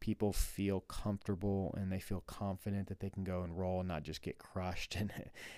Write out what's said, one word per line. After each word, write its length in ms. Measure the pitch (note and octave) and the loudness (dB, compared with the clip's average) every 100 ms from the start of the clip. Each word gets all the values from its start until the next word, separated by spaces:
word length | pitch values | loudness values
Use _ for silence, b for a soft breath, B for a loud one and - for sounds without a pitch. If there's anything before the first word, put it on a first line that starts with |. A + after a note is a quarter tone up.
people 320 | A2 G#2+ G#2 | 0 4 4
feel 480 | - - - G2 F#2+ | 4 2 2 2 2
comfortable 920 | - - G#2+ G2+ - F#2 G2+ G2 F#2+ - | 0 -2 0 0 0 0 4 4 2 0
and 160 | F#2+ | 0
they 80 | F#2+ | 0
feel 220 | - F#2 - | 0 -4 -4
confident 600 | - G2+ F#2+ G#2 G2 F#2 | -2 0 0 0 0 0
that 120 | G2 | -2
they 100 | G2 | -4
can 120 | - | -2
go 200 | F#2+ F2+ | 0 0
and 160 | F2 E2+ | 0 0
roll 220 | F#2 F#2 | 2 2
and 80 | F#2 | 2
not 140 | D#2+ | 0
just 200 | D2+ D#2 | -2 -4
get 160 | - - | -6 -8
crushed, 580 | - F#2+ F2+ F2+ - F#2 | -6 -2 -2 -2 -2 -2
<laughs> 20 | |
and, 140 | G#2+ - - B B | -2 -4 -10 B B